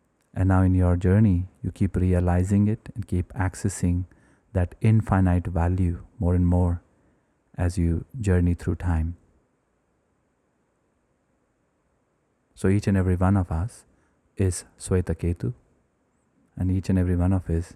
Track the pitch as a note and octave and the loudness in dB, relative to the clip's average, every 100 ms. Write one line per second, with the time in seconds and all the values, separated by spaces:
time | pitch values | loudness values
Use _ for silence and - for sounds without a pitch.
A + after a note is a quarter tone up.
0 | _ _ _ - F#2+ F#2 F#2 F#2 F2+ F2 | _ _ _ -2 2 4 4 4 2 2
1 | F2+ G2 A2 F2 F2+ _ G2 - G2 F2 | 2 4 4 2 -2 _ -10 -4 -4 0
2 | F#2 F2+ F2+ F2+ F#2 G2+ G#2 A2 - - | 0 2 2 0 2 2 0 -2 -8 -14
3 | G2 F2+ E2+ - F#2 - G2+ - F#2 F2 | -6 -6 -4 -6 -6 -4 -8 -4 -2 -2
4 | F2+ _ _ _ _ F#2 F2+ - A2 A2 | -4 _ _ _ _ -4 -4 -2 2 2
5 | G#2 G2 F#2 F2+ F2+ F2+ F2 F#2 F2+ E2+ | 2 2 4 2 0 -2 0 0 -2 -4
6 | - - F2 F2+ F2 F2 F2+ F2 - _ | -10 -6 0 2 2 2 2 -2 -8 _
7 | _ _ _ _ _ - F2+ F2 E2 E2 | _ _ _ _ _ -6 -4 0 0 -2
8 | - C3+ G2+ F2+ F2 F2 - E2+ F2 E2 | -4 -6 0 2 2 0 -4 -4 -2 -2
9 | D#2+ F2 _ _ _ _ _ _ _ _ | -4 -8 _ _ _ _ _ _ _ _
10 | _ _ _ _ _ _ _ _ _ _ | _ _ _ _ _ _ _ _ _ _
11 | _ _ _ _ _ _ _ _ _ _ | _ _ _ _ _ _ _ _ _ _
12 | _ _ _ _ _ - G2 G2+ - G2 | _ _ _ _ _ -4 0 0 0 0
13 | F#2 F2+ F#2 G2 F2+ E2 G#2 - _ _ | 0 2 2 2 0 -4 -6 -10 _ _
14 | _ _ _ - G2 F2 - _ - F#2 | _ _ _ -4 -2 -2 -10 _ -4 -2
15 | F2+ E2+ E2+ F2 A#2+ - _ _ _ _ | -2 -4 -4 -4 -6 -10 _ _ _ _
16 | _ _ _ _ _ - F2+ F#2+ - F#2+ | _ _ _ _ _ -6 -2 -2 0 0
17 | F2+ F2+ F2+ F#2+ - E2+ E2+ | 2 2 2 0 -2 -4 -6